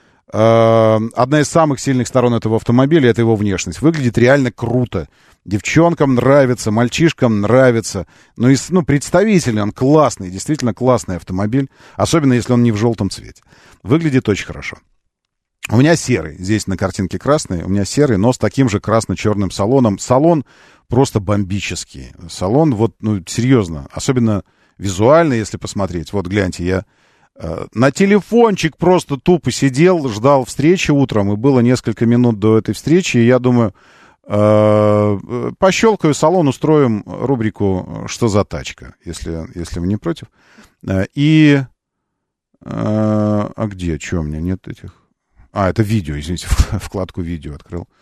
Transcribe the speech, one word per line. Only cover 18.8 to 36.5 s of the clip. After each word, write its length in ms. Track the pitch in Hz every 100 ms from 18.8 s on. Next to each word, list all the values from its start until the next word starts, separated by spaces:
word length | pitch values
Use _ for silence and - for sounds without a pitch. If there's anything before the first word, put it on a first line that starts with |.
| - 110 - 90 107 101 92
салоном. 480 | - 104 139 117 95
Салон 440 | - 127 160 160 - _ _ _ -
просто 300 | 120 135 107
бомбический. 880 | 92 104 92 98 - 87 - 67 64 - 82
Салон, 460 | - 92 135 160 104
вот, 200 | 110 -
ну, 240 | 110 101 -
серьезно, 600 | - 123 127 85 73 67
особенно 520 | - - 127 113 101 - _ _ -
визуально, 560 | 98 92 117 170 165
если 240 | 117 101 95
посмотреть. 560 | - 104 95 85 73
Вот, 140 | 101 87
гляньте, 380 | 104 95 - 87
я, 200 | 95 - _ _ _ _ -
э, 320 | 80 85 -
на 180 | 107 139
телефончик 840 | - 196 202 - 233 226 190 156 -
просто 420 | 175 180 - 139
тупо 340 | - 175 127
сидел, 580 | - 135 127 175 175 135
ждал 340 | 104 135 139
встречи 480 | 120 - 151 185 -
утром, 400 | 143 131 107 101
и 60 | 104
было 240 | 135 127
несколько 440 | 120 123 117 107 117
минут 340 | 120 120 104
до 180 | 107 110
этой 160 | -
встречи, 440 | 104 147 180 175 123
и 80 | 117
я 140 | 127
думаю, 340 | 127 123 107 - _ _ _ _ -
э, 60 |
э, 1160 | 104 107 107 107 107 107 104 104 98 - 123 120 -
пощелкаю 560 | 190 - 226 202 156
салон, 360 | - 156 185
устроим 540 | 143